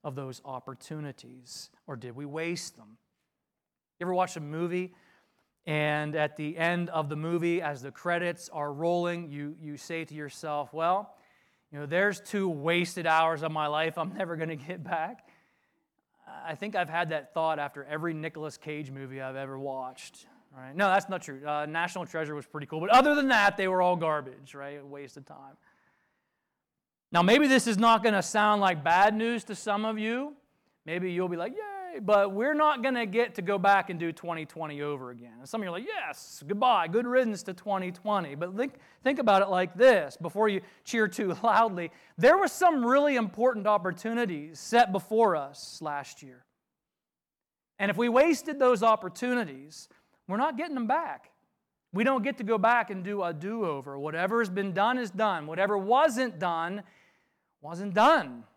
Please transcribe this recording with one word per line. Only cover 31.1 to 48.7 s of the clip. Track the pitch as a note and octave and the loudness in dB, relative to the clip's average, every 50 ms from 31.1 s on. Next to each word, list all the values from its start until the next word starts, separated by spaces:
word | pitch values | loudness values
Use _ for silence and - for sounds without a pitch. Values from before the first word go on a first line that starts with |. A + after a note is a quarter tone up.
| F3 | -2
you'll | F3 F#3 F3+ | -2 -2 -2
be | F3+ | -2
like, | E3+ E3+ A3 C4 | -4 -6 -6 -8
"Yay," | G#4 A4 G#4 G4+ G4 F#4 F4+ E4+ C4+ | -8 -10 -10 -10 -12 -12 -12 -12 -8
but | G#3+ F#3 G#3 G3+ G3+ G3+ G3 | 2 4 4 4 4 2 0
we're | G3+ A#3 C#4+ D4+ | -2 -2 0 2
not | D4 D#4 D4+ D4 B3 A3+ | 2 2 2 2 0 -2
gonna | C4+ B3+ A#3+ A#3 | -2 -2 -2 -4
get | G3+ F#3 A3+ A#3+ A#3 - | -2 0 0 0 0 -2
to | - | -8
go | F3+ F3 G3+ | -4 -2 -2
back | G3 F3+ G3 G3+ G3 F3+ F#3+ | 2 4 4 4 4 2 -2
and | F#3 | -6
do | D#3+ E3+ E3 | -6 -6 -6
twenty | D#3+ - - E3+ E3+ E3 D#3 | -6 -8 -8 -8 -8 -8 -8
twenty | - - D#3+ D#3+ D3+ D3 C#3+ | -12 -10 -10 -10 -8 -6 -6
over | D3 D3 D3 C3 C3 B2 | -6 -6 -6 -6 -8 -12
again. | B2 A#2 A#2+ A#2+ A2+ A#2 | -14 -16 -18 -20 -20 -20
And | C3 | -16
some | C#3 - A3+ | -8 -8 -6
of | G#3 | -6
you | F3+ | -6
are | |
like, | E3+ F#3 A#3+ | -8 -8 -8
"Yes, | G#4 A4 F#4+ A#3+ E3 C#3 - - - - - D3 | -6 -6 -6 -6 -8 -10 -12 -16 -20 -20 -18 -8
goodbye, | C#3+ G3+ G3+ B3 B3+ A#3 G3 E3+ E3 | -6 -2 2 4 4 4 4 2 2
good | E3+ A3+ A#3+ | 0 0 0
riddance | B3 B3 B3+ B3+ A3+ G#3 F#3 - | 2 2 2 2 2 -2 -6 -8
to | - F#3 | -10 -12
twenty | F3+ - G#3 G3 F#3+ F#3 F3+ | -10 -4 -4 -2 -2 -2 -6
twenty." | F3+ - _ G#3 G#3+ G3 F3 C#3+ C#3 | -8 -8 _ 0 0 0 0 -2 -6
But | C#3+ E3+ F3+ F#3+ | -6 -8 -6 -4
think, | G#3 B3+ C#4+ - - - _ _ _ | -4 -4 -6 -6 -14 -20 _ _ _
think | _ B3+ C#4+ C4+ | _ -2 0 2
about | C4+ A3 G3 F#3+ G3 | 4 6 6 6 6
it | |
like | G3 F#3+ F3+ F#3 F3+ F3 | 4 2 0 0 -2 2
this, | F3 A#3+ C4 A#3+ F#3+ D3+ C3+ - | 6 8 8 8 6 2 -2 -8
before | - E3 E3+ - G3+ A3 G#3+ | -8 -10 -8 0 2 2 2
you | G3+ F#3+ F#3 - - _ _ | 2 -2 -6 -8 -20 _ _
cheer | - - A#3 A3 | -4 0 0 0
too | G3+ - - A3 F#3+ E3 - | 0 0 -2 -2 -2 -2 0
<laughs> | - | 2
loudly. | A#3 G3+ G#3 A#3 A3+ F#3+ F3 E3+ D#3+ - - _ _ _ | 4 6 6 4 4 2 -4 -8 -8 -10 -16 _ _ _
There | - E3+ C4 E4 | 4 8 8 8
were | F#4+ G4 D#4 | 8 6 2
some | - - F#4 F4 D#4+ C#4 A#3+ | 2 4 4 6 6 6 4
really | A#3 B3+ C#4+ C#4+ D4 C#4 | 4 6 6 6 6 4
important | B3 A3 G3 - G#3 A#3 B3+ B3 G#3+ G3 | 2 0 -2 -2 2 2 2 2 2 2
opportunities | G#3+ G#3 G3+ F3 F#3 F3 F3+ - A3 A3+ A#3 A#3+ G3 F3 D3 D3 D#3 D#3+ D3 | 2 2 2 2 -2 -6 -4 -6 -4 -2 -2 -2 -2 -2 -6 -8 -12 -16 -16
set | - - - A#3+ A#3+ G#3 | -10 2 6 6 6 6
before | F#3+ G3 F3+ - A3 A3 A#3 G#3 F3 | 4 2 -2 0 4 4 6 6 4
us | D3+ C#3 C#3 C#3+ - - - - - | 2 -2 -6 -12 -16 -16 -16 -14 -8
last | D#3+ D3+ C#3+ C#3+ C3+ - - - | -8 -6 -6 -6 -8 -10 -16 -20
year. | - C3+ B2+ B2 _ _ _ _ _ _ _ _ _ _ _ _ _ _ _ _ _ _ _ _ _ _ _ _ _ _ _ _ | -20 -20 -20 -20 _ _ _ _ _ _ _ _ _ _ _ _ _ _ _ _ _ _ _ _ _ _ _ _ _ _ _ _
And | G3+ G3+ | 0 0
if | G3 | 2
we | F3+ A#3+ A#3+ | 2 0 4
wasted | A3+ B3+ D4 E4+ D#4 - - D#4 D4+ C#4 | 6 6 6 6 4 0 -2 -8 -2 2
those | C4+ B3 | 4 4